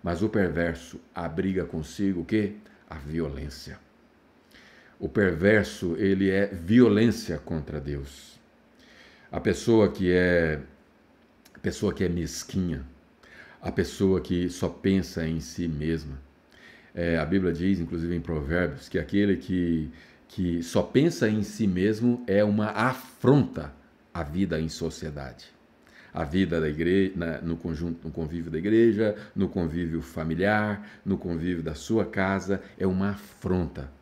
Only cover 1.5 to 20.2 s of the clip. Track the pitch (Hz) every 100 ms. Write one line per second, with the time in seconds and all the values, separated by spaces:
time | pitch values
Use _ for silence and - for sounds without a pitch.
1.5 | 92 85 82 76 - 98 90 82 107 101
2.5 | 104 - - - 80 71 80 78 69 73
3.5 | - - - _ _ _ _ _ _ _
4.5 | - - - - _ - - 98 80 95
5.5 | 107 98 - 92 85 101 95 98 95 101
6.5 | 95 85 117 120 104 113 104 - 80 -
7.5 | 82 73 76 71 71 69 - - - _
8.5 | _ _ _ - - - - - - -
9.5 | 90 - 113 104 - 92 90 90 87 82
10.5 | 76 71 - _ _ _ _ _ _ _
11.5 | - - - 104 - 92 85 78 - -
12.5 | 95 90 71 69 - _ _ - - -
13.5 | - 92 98 90 - 98 92 87 90 87
14.5 | - 87 - 98 95 87 - 82 82 -
15.5 | - 87 76 78 82 76 69 - _ _
16.5 | - - - - - 85 82 78 95 92
17.5 | 80 90 95 82 87 85 87 80 80 71
18.5 | 85 87 69 - 95 82 98 104 92 -
19.5 | 92 87 82 76 - - -